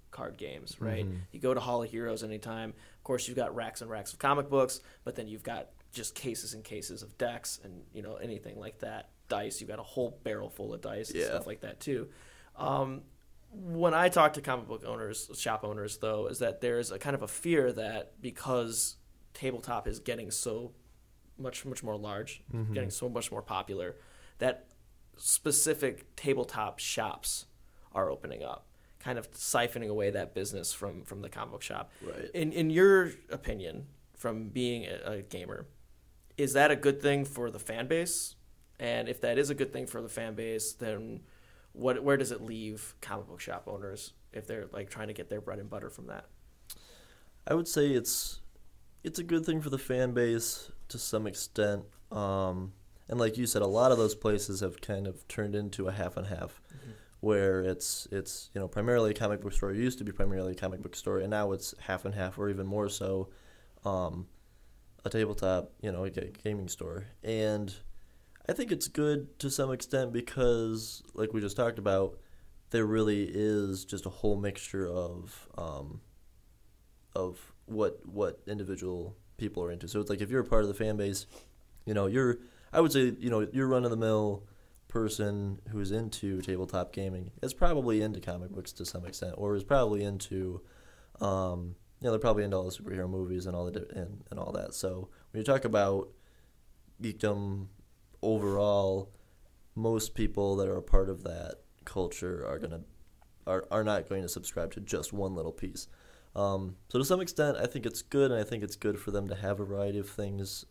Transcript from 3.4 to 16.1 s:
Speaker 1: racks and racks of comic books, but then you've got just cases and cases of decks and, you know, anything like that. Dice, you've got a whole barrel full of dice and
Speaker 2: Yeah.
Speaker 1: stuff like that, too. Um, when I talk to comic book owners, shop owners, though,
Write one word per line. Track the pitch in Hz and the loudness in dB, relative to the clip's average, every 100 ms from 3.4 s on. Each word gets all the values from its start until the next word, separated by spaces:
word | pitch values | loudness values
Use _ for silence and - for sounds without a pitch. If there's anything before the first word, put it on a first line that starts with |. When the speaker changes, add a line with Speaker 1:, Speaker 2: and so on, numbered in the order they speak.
| 113 | -2
Speaker 1:
racks | 113 113 - | -2 -6 -8
and | 117 | -8
racks | 107 98 | -8 -8
of | - | 0
comic | 139 143 139 | 4 4 4
books, | 135 127 - - - | 4 4 0 -10 -14
but | - | -10
then | 127 110 | -8 -8
you've | 107 | -10
got | 120 95 - - - | -8 -8 -10 -16 -16
just | - 107 - | -10 -8 -6
cases | 131 110 107 | -6 -6 -8
and | 110 | -10
cases | - 107 - 87 | -10 -10 -8 -10
of | 107 - | -12 -4
decks | 120 117 - - | -4 -4 -8 -10
and, | 98 90 - | -12 -16 -16
you | - | -12
know, | 101 - | -10 -8
anything | 117 101 104 107 | -8 -8 -10 -12
like | 104 - | -12 -10
that. | 110 110 - - - | -10 -10 -12 -14 -4
Dice, | 104 107 - | -2 -2 -6
you've | - | -8
got | 107 | -10
a | |
whole | - - 123 143 | -8 -2 -2 -4
barrel | - 104 104 | -6 -4 -6
full | - 107 | -8 -8
of | 113 | -8
dice | 107 104 110 | -6 -6 -4
and | 82 | -2
Speaker 2:
Yeah. | 58 | 0
Speaker 1:
stuff | - - | 0 -4
like | 107 | -8
that, | 104 - | -10 -8
too. | - 123 - - - - - - | -4 -4 -4 -12 -20 -20 -20 -6
Um, | 143 139 135 135 - - - - - | 0 0 0 -6 -14 -20 -20 -20 -20
when | 208 180 165 170 | -12 -6 2 4
I | 160 180 | 6 6
talk | 175 151 | 8 6
to | 147 | 6
comic | 139 127 117 | -4 -4 -4
book | 117 | -8
owners, | 117 113 107 110 - 123 | -6 -6 -6 -6 -8 -4
shop | 117 110 | -2 -2
owners, | 104 107 104 - | -2 -4 -6 -4
though, | 107 | -2